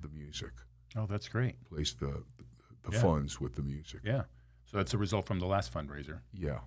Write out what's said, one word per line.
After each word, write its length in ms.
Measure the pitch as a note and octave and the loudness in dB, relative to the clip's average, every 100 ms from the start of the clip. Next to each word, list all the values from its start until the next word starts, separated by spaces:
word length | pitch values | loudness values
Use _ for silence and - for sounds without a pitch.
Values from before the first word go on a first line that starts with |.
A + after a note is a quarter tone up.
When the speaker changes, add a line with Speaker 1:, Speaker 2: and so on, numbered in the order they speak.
Speaker 1:
the 60 | D#2 | -10
music. 420 | D2+ D2 - - - - - - A2+ | -10 -10 -8 -8 -12 -18 -20 -8 -4
Speaker 2:
Oh, 120 | G#2 | 0
that's 200 | G2+ - | -2 0
great. 340 | A2+ B2 - - | 2 2 0 -6
Speaker 1:
Place 260 | D2+ D2+ - | -2 0 0
the, 280 | C#2 C#2 - - - - - - | -2 -2 -8 -16 -20 -20 -20 -10
the 80 | - | 0
Speaker 2:
Yeah. 80 | G#2+ | 4
Speaker 1:
funds 400 | G2+ D#2 C#2+ - | 6 6 2 -2
with 140 | B1 C2 | -4 -2
the 80 | |
music. 380 | C#2 C#2+ D#2+ - G#2 | -2 -4 -8 -6 0
Speaker 2:
Yeah. 180 | C3 - - - - | 0 -2 -10 -20 -20
So 140 | - G#2 | -4 0
that's 160 | F#2+ | 2
a 40 | G2+ | 2
result 260 | G2 G#2 - | 4 2 2
from 140 | F#2+ | 2
the 80 | F2+ | 4
last 260 | G2 - | 4 2
fundraiser. 460 | E2+ C#2+ C#2+ D2 D#2 - | -2 -4 -6 -8 -10 -10
Speaker 1:
Yeah, 280 | F#2+ D#2 C2 | -4 -2 -2